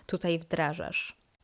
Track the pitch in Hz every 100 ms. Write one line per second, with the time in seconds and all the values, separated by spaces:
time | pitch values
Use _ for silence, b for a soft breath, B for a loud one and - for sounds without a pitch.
0 | B 180 180 170 165 165 151 170 - -
1 | - - _ _